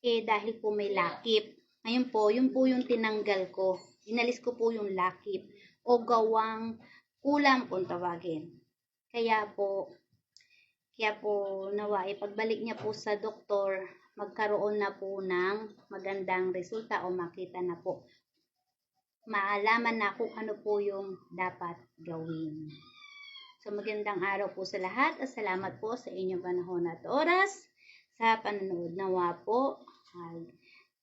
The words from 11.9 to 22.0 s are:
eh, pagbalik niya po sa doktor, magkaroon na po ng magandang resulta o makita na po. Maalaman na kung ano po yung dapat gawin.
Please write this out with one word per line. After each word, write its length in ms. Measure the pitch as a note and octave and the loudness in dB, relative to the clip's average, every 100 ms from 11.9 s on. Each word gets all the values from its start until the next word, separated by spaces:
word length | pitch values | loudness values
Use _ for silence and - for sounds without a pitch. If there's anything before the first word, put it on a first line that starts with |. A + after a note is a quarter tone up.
| G#3 F#3 | -2 -2
eh, 80 | |
pagbalik 480 | G3+ G3+ G3+ A3 A3+ | -4 -6 -2 -2 0
niya 160 | A3+ A3 | -2 -4
po 160 | G#3+ | -4
sa 240 | G#3+ - G#3 | -6 -2 -2
doktor, 720 | G#3+ G#3 _ G3+ G3 F#3+ F#3+ - _ | -2 -8 _ 0 2 -2 -6 -14 _
magkaroon 640 | - G3+ F#3 G#3+ G#3 G#3 G#3 | -12 -12 -2 0 2 2 0
na 160 | G3 | -2
po 240 | G3 G3 G3 | -2 -8 -6
ng 720 | F#3+ F3+ F#3 G#3 G#3+ - _ | -2 0 2 0 -6 -14 _
magandang 640 | F#3+ F#3+ G3 F#3+ F#3 F#3 | -8 -6 -4 0 0 2
resulta 480 | F3+ F3 A3 A3 G3+ F3+ | -2 -4 -8 -4 -4 -2
o 20 | |
makita 480 | F#3 E3+ - F3+ F3+ | -4 -4 -8 -10 -6
na 160 | F3+ | -4
po. 320 | E3+ F#3 - - _ _ _ _ _ _ _ _ _ _ _ - | -4 -6 -8 -10 _ _ _ _ _ _ _ _ _ _ _ -4
Maalaman 720 | G#3 G3 G3+ G#3 A#3 A#3 A3+ | -2 0 0 4 4 2 0
na 160 | G#3 | -2
kung 160 | G3 A3 A3+ | -2 -6 -4
ano 160 | A3 G#3 | -6 -6
po 160 | G#3+ G#3 | 0 0
yung 400 | G3+ G3 G3 F#3 - | 0 -4 -8 -10 -12
dapat 400 | F3 F#3 F3+ F3 E3+ - | -4 -4 -4 -8 -8 -16
gawin. 720 | _ | _